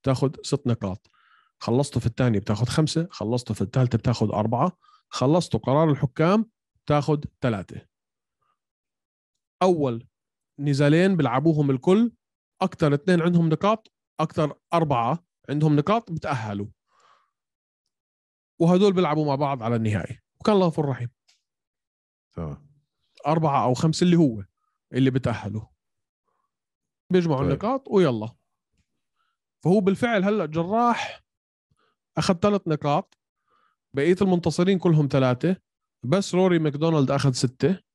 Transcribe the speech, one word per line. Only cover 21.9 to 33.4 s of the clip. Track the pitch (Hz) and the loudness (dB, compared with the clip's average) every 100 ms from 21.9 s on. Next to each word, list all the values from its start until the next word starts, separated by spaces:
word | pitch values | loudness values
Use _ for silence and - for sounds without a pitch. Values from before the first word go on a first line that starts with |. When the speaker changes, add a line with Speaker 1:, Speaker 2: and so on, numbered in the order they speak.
| _ _ _ _ - | _ _ _ _ -12
Speaker 2:
تمام. | 80 71 _ _ _ _ _ _ 143 | -10 -12 _ _ _ _ _ _ -2
Speaker 1:
أربعة | 165 156 139 | 0 0 0
أو | 113 | 0
خمسة | 127 160 156 | 0 0 2
اللي | 180 170 | 2 4
هو، | 151 110 98 _ _ _ _ | 4 0 -12 _ _ _ _
اللي | 123 131 | 0 2
بتأهلوا، | 127 127 107 104 107 113 _ _ _ _ _ _ _ _ _ _ _ _ _ _ | 2 -2 -4 -6 -10 -12 _ _ _ _ _ _ _ _ _ _ _ _ _ _
بيجمعوا | 180 170 135 | 0 2 0
Speaker 2:
طيب. | 135 | 0
Speaker 1:
النقاط | 135 208 269 - | -2 -2 -4 0
ويلا. | 214 165 117 110 - _ _ _ _ _ _ _ _ _ _ _ _ | 2 2 0 -6 -12 _ _ _ _ _ _ _ _ _ _ _ _
فهو | 151 202 | 0 2
بالفعل | 190 196 240 220 | 2 0 0 0
هلأ | 190 214 156 | 0 -2 -2
جراح | 160 170 220 240 226 - - _ _ _ _ _ _ _ _ _ - | -4 -2 0 0 -2 -6 -12 _ _ _ _ _ _ _ _ _ -6
أخذ | 156 | -2
ثلاث | 180 208 202 175 | 0 0 -2 -2
نقاط، | 151 147 147 - _ _ _ | -4 -2 -4 -4 _ _ _